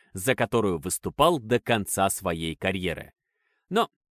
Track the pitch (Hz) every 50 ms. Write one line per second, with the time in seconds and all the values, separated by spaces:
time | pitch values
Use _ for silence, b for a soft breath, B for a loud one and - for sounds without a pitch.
0 | b b b 95 92 131 123 - 117 - - 113 104 98 87 80 71 90 - -
1 | - 90 - - 147 170 175 143 107 110 123 117 - - 117 107 95 - - 101
2 | 95 98 - - 98 92 85 80 80 82 78 - - 95 95 95 90 87 78 -
3 | - - _ _ _ _ _ _ _ _ _ _ _ _ 180 226 226 - _ _
4 | _ _ _